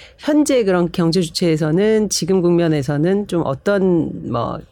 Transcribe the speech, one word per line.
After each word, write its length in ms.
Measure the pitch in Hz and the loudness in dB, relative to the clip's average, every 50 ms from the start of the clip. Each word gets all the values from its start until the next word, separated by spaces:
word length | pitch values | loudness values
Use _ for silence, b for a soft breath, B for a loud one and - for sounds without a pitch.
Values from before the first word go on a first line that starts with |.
| B B B | B B B
현재 480 | - - 294 302 302 285 - 277 247 214 | -8 -2 0 2 2 2 2 2 2 2
그런 260 | 190 180 175 175 175 | 2 2 2 0 0
경제 300 | - 185 165 165 160 190 | 0 0 0 0 2 0
주체에서는 880 | 165 156 - - 185 165 160 151 165 151 160 185 208 220 220 214 214 196 | -2 -2 -2 -2 0 0 2 0 0 0 0 2 2 2 2 2 0 -2
지금 320 | - - 180 165 190 190 | -2 -4 -2 0 0 2
국면에서는 880 | 170 175 175 170 170 160 156 147 131 143 147 143 156 185 196 202 202 196 | 2 2 2 2 2 2 0 0 -2 -2 -2 0 0 0 0 -2 -2 -4
좀 140 | 170 170 - | -4 -4 -2
어떤 880 | 131 135 - - 202 202 196 190 185 175 165 - - - - - - | -2 -4 -4 -2 -2 0 2 2 2 2 0 0 -2 -6 -10 -8 -6
뭐 260 | 120 120 113 - - - - - | -4 -4 -4 -4 -6 -10 -14 -18